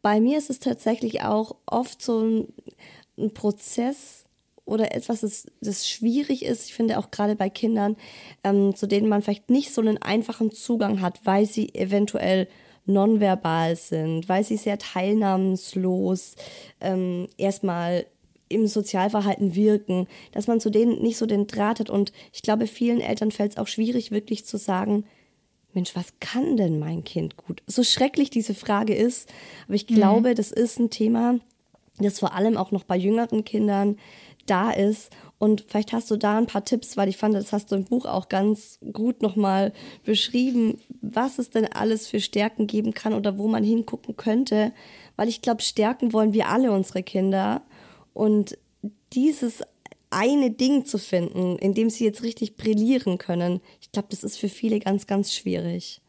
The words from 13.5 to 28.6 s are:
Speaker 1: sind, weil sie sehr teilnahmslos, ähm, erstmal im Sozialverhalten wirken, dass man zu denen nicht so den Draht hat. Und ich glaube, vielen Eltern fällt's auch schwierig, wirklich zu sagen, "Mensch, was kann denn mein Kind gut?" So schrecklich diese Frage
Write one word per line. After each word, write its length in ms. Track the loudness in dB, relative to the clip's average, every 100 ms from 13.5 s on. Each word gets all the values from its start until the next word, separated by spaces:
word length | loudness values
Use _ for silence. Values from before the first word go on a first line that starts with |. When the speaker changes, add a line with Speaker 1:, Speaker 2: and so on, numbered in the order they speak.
| 0 0 -2
Speaker 1:
sind, 520 | -2 -2 -2 -2 0
weil 140 | 0
sie 120 | 0 -2
sehr 220 | -2 -4
teilnahmslos, 1600 | -6 -4 0 2 2 2 2 0 -4 -2 0 0 0 -2 -4 -14 -18 -18 -20 _
ähm, 480 | -4 -2 -2 -4 -8 -4
erstmal 680 | -2 0 -2 -2 -2 -2 -4 _ _ _ _
im 180 | 0 2
Sozialverhalten 880 | 0 -2 0 0 0 0 0 0
wirken, 520 | 2 4 4 2 -2 -2 -8 -10
dass 140 | -6 0
man 140 | 0
zu 100 | 2
denen 300 | 4 4 2
nicht 160 | 0 0
so 100 | 0
den 200 | 0 -2
Draht 340 | -2 -2 -2
hat. 100 | -2
Und 220 | 0 -2 -4 -20
ich 100 | -8
glaube, 240 | -2 0 0
vielen 340 | -2 0 0
Eltern 300 | -2 -2 -2
fällt's 260 | -2 -4 -2
auch 100 | -6
schwierig, 440 | -2 -2 -2 -2
wirklich 340 | -6 -4 -8
zu 140 | -6 -6
sagen, 460 | -2 -2 0 0 -2 _ _ _ _ _ _
"Mensch, 240 | -4 -4 -6
was 160 | -8 _
kann 360 | -6 -2 0 2
denn 200 | 2 0
mein 240 | -2 -6
Kind 340 | -6 -6 -6 -8
gut?" 240 | -14 -12 -4
So 160 | 0
schrecklich 460 | 2 4 2 2 0
diese 240 | 0 -2
Frage 400 | -6